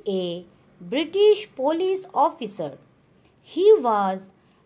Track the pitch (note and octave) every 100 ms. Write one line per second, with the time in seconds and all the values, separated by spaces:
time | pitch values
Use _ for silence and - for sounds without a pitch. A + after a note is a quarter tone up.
0 | - F#3+ F3+ E3+ F3+ _ _ - F3 C4
1 | D#4+ F#4+ G#4 G#4 - - C4 E4 F#4 F#4+
2 | - - D4+ - G#3+ - D3 - _ _
3 | _ _ _ _ _ D#4 G4+ G#4+ A#3+ G#3
4 | G3 F#3+ - _ _ _